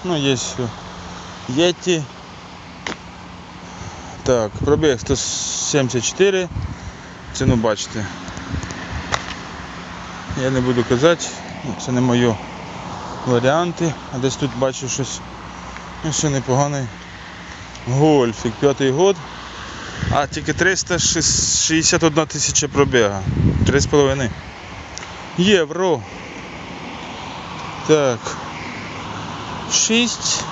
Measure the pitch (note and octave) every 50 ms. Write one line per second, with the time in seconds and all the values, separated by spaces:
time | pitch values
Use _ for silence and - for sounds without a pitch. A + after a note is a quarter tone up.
0 | - F3+ F3 D3+ C#3 C#3 C3+ A#2 - - - - B2 A2+ F#2+ - - - - -
1 | - - - - - - - - - - B2+ C#3+ E3+ F3+ F3 - - F3+ F3 D#3+
2 | C#3+ A#2+ - - - - - - - - - - - - - - - - - -
3 | - - - - F#2 - - - - - - - - - - - - - - -
4 | - - - - - B2+ B2+ A#2 A2 G#2 - - - C#3 D3 D3+ D#3+ D3+ C3 A2+
5 | - - C3+ A#2+ - - - - - - - - - - - C#3+ C3 A#2+ A#2+ B2
6 | G#2+ - - - F#3+ G3+ F#3+ F#3 F3+ E3 - - - - - - - - - -
7 | - - - - - - - - C3+ B2 B2+ A#2 A2 A2+ G#2 - - - - A2
8 | G#2 F2+ F2+ F#2 - - - - - - - - - - - - - - - F2+
9 | F2+ F2 - - - - - - - - - - - - - - - - - -
10 | - - - - - - - C#3+ B2+ C3 C3+ C3 B2 B2+ B2+ B2 A2+ - B2+ A#2+
11 | C#3+ E3+ E3+ E3 - - - - - - - - - C3+ F#2+ - - - B2 B2
12 | B2+ B2+ A#2+ A#2+ B2 A#2+ A2 F#2+ - - - - - - - - - - - -
13 | - - - - - B2+ B2 A#2+ A#2+ C3 D3 E3 F3 F3 E3 - E3+ D#3+ C3 -
14 | - - - B2+ B2 C3+ - - D3 C3 A#2 A#2+ C3+ C3 B2+ - C#3 B2 - -
15 | C3 - - - - - - - - - - - - - - - - - - -
16 | - D#3+ D3 - - D3+ C#3 C3+ A#2+ - B2+ C3+ C#3+ D3 D3 C#3 C3 A2 - -
17 | - - - - - - - - - - - - - - - - - A#2 B2+ C#3
18 | D3+ D#3+ D3+ C#3+ B2 A#2 G#2+ - - B2 A2 - C#3 C#3+ C#3 - C3+ C3 B2+ D3
19 | F3+ G3 G3 E3 C#3 - - - - - - - - - - - - - - -
20 | - - A#2+ C3+ C#3+ - - D#3 C#3+ D#3 D3 - E3+ F#3 F#3 E3+ - - F3+ D#3+
21 | - - - E3+ D3+ - - - - - - - - - D#3+ E3 D3+ - F3+ E3
22 | E3 D#3+ D3 E3 D#3 C#3+ - D3+ - - - - D3 C#3 - C#3 C#3+ C#3 C3 B2
23 | A2 G2+ G2+ G2 F#2+ - - - - - - - - - B2+ C#3+ C3+ - D3+ D3
24 | C#3 C3+ C3+ C#3 C3 G#2+ - - - - - - - - - - - - - -
25 | - - - - - - - E3+ F3 G3+ G#3 F3+ D#3+ C#3+ D#3+ E3+ F#3+ F#3 D#3 A#2+
26 | G2+ - - - - - - - - - - - - - - - - - - -
27 | - - - - - - - - - - - - - - - - - - D#3 D3+
28 | C#3+ C3 A#2+ A2 - - - - - - - - - - - - - - - -
29 | - - - - - - - - - - - - - - - - - - A3 A#3
30 | A#3+ A3 - - - - - - - -